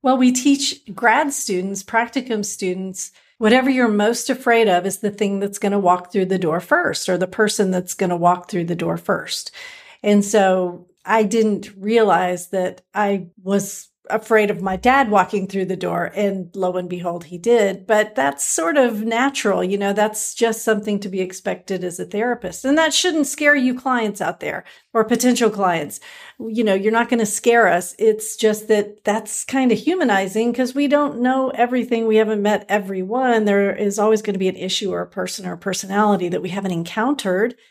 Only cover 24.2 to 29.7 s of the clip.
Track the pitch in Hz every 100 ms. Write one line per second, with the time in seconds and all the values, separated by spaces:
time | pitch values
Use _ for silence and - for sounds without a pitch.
24.2 | 175 180 - - - - _ 226 220 233
25.2 | 247 240 226 196 185 165 147 - - -
26.2 | - - 220 220 214 196 202 226 233 240
27.2 | 214 - 233 233 202 175 185 - 220 214
28.2 | - - 214 214 214 208 208 - - 214
29.2 | 214 - - 269 254